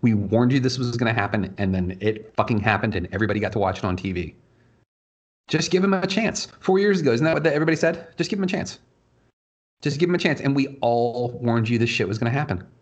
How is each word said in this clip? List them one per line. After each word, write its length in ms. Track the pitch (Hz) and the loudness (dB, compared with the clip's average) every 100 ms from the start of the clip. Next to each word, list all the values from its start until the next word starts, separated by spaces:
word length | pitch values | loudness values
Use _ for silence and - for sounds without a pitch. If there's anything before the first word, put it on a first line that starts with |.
We 140 | 123 107 | 4 2
warned 360 | 101 110 123 | 2 2 4
you 80 | 139 | 2
this 180 | 127 123 | 0 -2
was 200 | 123 117 | -4 -2
gonna 160 | 113 | 0
happen, 420 | 113 101 110 92 - | 0 0 -2 -4 -4
and 160 | 98 | -2
then 240 | 92 90 92 | 0 -2 -2
it 340 | 107 107 - - | -2 -2 -8 -4
fucking 240 | 110 113 | 0 0
happened, 360 | 101 101 110 98 | 2 0 0 -2
and 120 | 85 | -4
everybody 260 | 95 107 104 | -2 0 0
got 140 | 104 | -2
to 60 | 107 | 0
watch 180 | 95 92 | 0 0
it 80 | 101 | -2
on 100 | 90 | -4
T 160 | 98 | -4
V. 240 | 87 78 - _ _ _ _ _ _ _ _ _ _ - | -6 -8 -12 _ _ _ _ _ _ _ _ _ _ -6
Just 220 | 156 156 | -4 0
give 140 | 180 | 2
him 100 | 196 | 4
a 140 | 190 185 | 2 0
chance. 400 | - 226 - - - | 0 -2 -4 -10 -8
Four 200 | - 190 | 0 2
years 200 | 202 190 | 4 2
ago, 140 | 143 | 2
isn't 100 | 117 | 2
that 120 | 160 147 | 2 2
what 80 | |
the, 100 | 160 | 2
everybody 240 | 147 160 156 | 2 2 2
said? 300 | 165 170 - - | 2 0 -10 -6
Just 140 | 175 | -4
give 80 | 208 | -2
him 40 | |
a 40 | 185 | -2
chance. 320 | 151 - - _ _ _ _ _ _ _ _ _ _ | -2 -6 -10 _ _ _ _ _ _ _ _ _ _
Just 160 | - 143 | -6 0
give 100 | 175 | 0
him 60 | 180 | 2
a 40 | |
chance. 220 | 175 143 | 2 0
And 140 | - 139 | 0 0
we 240 | 135 - | 0 -2
all 480 | 117 117 120 120 120 | 0 2 0 -2 -6
warned 360 | 120 120 117 110 | -4 0 0 2
you 80 | 117 | 2
this 120 | 117 | 2
shit 180 | - 98 | 0 -2
was 100 | 107 | -2
gonna 140 | 120 | -2
happen. 340 | 135 151 87 - _ | -2 -2 -6 -8 _